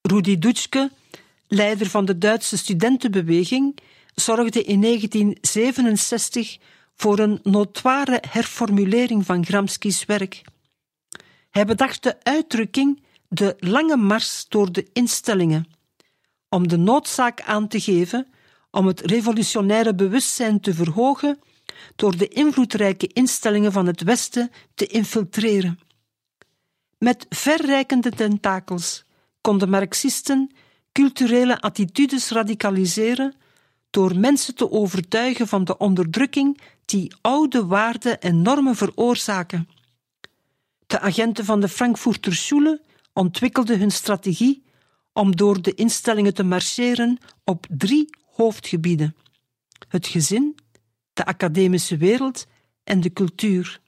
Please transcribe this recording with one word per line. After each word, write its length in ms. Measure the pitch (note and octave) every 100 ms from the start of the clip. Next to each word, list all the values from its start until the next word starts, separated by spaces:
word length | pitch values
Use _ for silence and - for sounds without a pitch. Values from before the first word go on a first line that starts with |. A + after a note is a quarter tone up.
Rudi 380 | F#3 G3+ F#3 F#3+
Dutschke, 520 | G#3 A#3+ - C4+ C4+ _ _ - _ _ _
leider 380 | G3+ G#3 G#3+ G3+
van 180 | G#3+
de 140 | G3 F3+
Duitse 380 | G#3 A3+ - G3
studentenbeweging, 1200 | - F3 A3 C4 B3 F#3+ E3 E3+ F3+ B3+ C#4 C#4+ _ _ _
zorgde 480 | - - A3+ A#3 A3+
in 160 | - G3+
negentien 600 | A3 A#3 G#3+ G#3+ G#3 -
zevenenzestig 1200 | - G#3 A#3+ B3+ A#3+ G#3 - A#3 - B3 A3+ - _ _ _
voor 240 | _ G#3+ G3+
een 220 | G#3+ G#3
notoire 800 | - G3+ G3+ - B3+ C4+ C#4 B3 -
herformulering 1000 | A3+ A#3 - A#3 G3+ F#3+ A3+ B3 A3 F#3
van 180 | F3+
Gramsci's 600 | E3+ G3+ G3 - G#3 F#3
werk. 380 | - G#3 F#3+ - - _ _ _ _ _ _ - - _ _
Hij 140 | G3+
bedacht 380 | G#3 A3 C4+ -
de 220 | B3+ -
uitdrukking 760 | - D4 D#4 A#3 A3 - C#4 C#4+ _ _ _
de 220 | E3 G3+ F#3
lange 380 | F3+ A#3 D#4+ C#4+
mars 500 | G3+ A3 - - -
door 240 | G#3+ G3+
de 140 | F3+ -
instellingen, 760 | - B3 - - G3+ E3+ D#3 D#3+ _ _ _ _ _ _ _ _
om 200 | F#3 F3
de 80 | E3+
noodzaak 680 | F3+ C4+ D4 - B3 A#3+
aan 260 | - G#3+ G#3+
te 120 | A3
geven 460 | G3 F3+ F3 B3 C4 _ _ _ _
om 160 | - F#3+
het 140 | F3+
revolutionaire 960 | E3 A#3 A3+ A3 G#3+ A3 G3 A3 A3+
bewustzijn 680 | F#3+ G3 A#3 - - A#3 G#3
te 140 | G3+
verhogen 640 | E3 E3+ E3 B3+ C#4 D4 C#4+ _ _ - - - _
door 200 | G#3 F3
de 120 | G3
invloedrijke 760 | - D4+ C#4 B3 G#3 G3+ F#3+ F3+
instellingen 680 | - B3+ - A3+ G#3 G#3
van 140 | G3 F3+
het 160 | E3+
Westen 480 | E3+ A#3+ - B3 A#3+ - _
te 120 | - G3+
infiltreren. 920 | A3 G#3 A3+ F#3 - A3 G3+ F#3 E3+ _ _ _ _ _ _ _ _ _ _ _ _
Met 280 | A#3 B3 -
verrijkende 840 | - C4+ D#4+ D4+ C#4 C4 B3+ A#3+
tentakels 920 | - G#3+ G#3 G3+ F#3+ F#3 F3+ E3+ - _ _ _ _
konden 300 | - G3+ F#3+
marxisten 800 | G3 G3 - C4+ - - C4+ C4+ _ _ _ _
culturele 680 | - C#4 - B3 A#3+ B3 B3
attitudes 680 | G#3 - F#3 - C#4 C4 -
radicaliseren 1040 | A3+ G#3+ A3 G#3 F#3+ F#3 F3 A3 B3 C4+ - _ _ _ _ _
door 280 | G3+ F#3+ F3+
mensen 360 | A#3 C#4+ -
te 160 | - A#3
overtuigen 760 | G#3+ G3+ F#3 E3+ A3+ B3 A#3+ A3+
van 160 | G3+
de 120 | F#3 -
onderdrukking 840 | G#3 F#3 E3+ D#3+ C4+ - C#4 C#4+ - _
die 280 | - G3+ F3 -
oude 460 | A3+ C#4 D4+ B3 F#3
waarden 540 | G3 A3+ A3+ B3 A3
en 220 | F3+ E3+
normen 340 | F3+ C#4+ C4+ A3
veroorzaken. 920 | G3 - A#3+ A#3+ - G3 F3 E3+ E3 _ _ _ _ _ - _ _ _ _ _ _
De 140 | F#3+
agenten 440 | G3 F3 A3+ A3
van 160 | G#3 G#3+
de 80 | G3
Frankfurter 640 | - B3 A#3 - G3+ -
Schule 460 | E3 - D4 D4+ D#4 _ _ _
ontwikkelden 640 | - F#3 F3+ B3 B3+ A3+ A3
hun 120 | G#3
strategie 720 | - - G3+ G3 E3 B3 C#4 _ _ _ _ _
om 240 | - G3+ F3
door 260 | G3+ G3
de 120 | F3
instellingen 600 | - A3+ - - G#3+ G3+
te 80 | G3
marcheren 760 | F#3+ F3+ - - A#3+ A#3+ A#3+ B3 - _
op 220 | - F3+ -
drie 400 | C#3+ G3 C#4+ - - _
hoofdgebieden: 840 | - A3+ G#3+ - F3 E3 E3 D3+ - _ _ _ _ _ _ -
het 180 | F3+ -
gezin, 480 | F3 D3+ G#3 D4 D4+ _ _ _ _ _
de 120 | -
academische 720 | - F#3 F3+ D#3+ F#3 F3+ - D#3
wereld 500 | F3 B3 C4 B3 - _ _ _
en 160 | - G3
de 120 | E3+
cultuur. 680 | F3+ F#3 - G#3+ F#3 F3 -